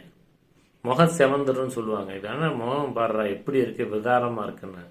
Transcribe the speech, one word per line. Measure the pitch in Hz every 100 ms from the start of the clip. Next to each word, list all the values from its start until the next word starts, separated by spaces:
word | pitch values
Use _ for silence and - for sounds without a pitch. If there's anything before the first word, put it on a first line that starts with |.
| - _ _ _ _ _ _ _
முகம் | 120 131 165 165
செவந்துரும்னு | 135 139 135 127 131 120
சொல்லுவாங்க. | 110 104 95 95
இது | 101
ஆனா | 127 160
முகம் | 131 117 139 143 117
பாடுறா | 113 110 107
எப்படி | 98 - 135
இருக்கு, | 117 -
விகாரமா | 110 107 117 123 120 113
இருக்குன்னு, | 101 - 95 92 87